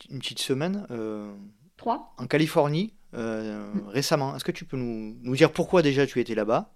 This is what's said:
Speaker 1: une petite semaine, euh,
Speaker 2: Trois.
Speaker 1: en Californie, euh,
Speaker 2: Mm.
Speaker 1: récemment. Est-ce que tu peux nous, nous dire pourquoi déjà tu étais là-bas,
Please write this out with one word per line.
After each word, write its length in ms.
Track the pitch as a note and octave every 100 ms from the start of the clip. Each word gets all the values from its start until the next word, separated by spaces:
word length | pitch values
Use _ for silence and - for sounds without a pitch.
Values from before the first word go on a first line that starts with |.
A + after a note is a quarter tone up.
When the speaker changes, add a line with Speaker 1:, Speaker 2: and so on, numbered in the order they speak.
| -
Speaker 1:
une 80 | C3+
petite 200 | - A#2+
semaine, 480 | - C3+ E3+ G3+ D#3+
euh, 420 | A#2+ A2 G#2+ G#2 G2+ G2+ - _ _
Speaker 2:
Trois. 360 | A#3+ D4 - -
Speaker 1:
en 80 | -
Californie, 680 | D3+ D#3 E3 D3 D3+ A3 - -
euh, 580 | A2+ A2+ A2 A2 G#2+ G#2
Speaker 2:
Mm. 160 | G#2 G2+
Speaker 1:
récemment. 480 | A#2 C#3+ D#3 C3+ C#3+
Est-ce 80 |
que 80 | -
tu 140 | F3 D#3+
peux 100 | C3
nous, 400 | B2 A2+ A2 A#2
nous 120 | A#2+
dire 160 | C3 D3+
pourquoi 300 | - E3 F#3
déjà 260 | D3+ C3+ C#3
tu 140 | B2
étais 140 | A#2
là-bas, 360 | G#2+ G#2+ C3 G#3+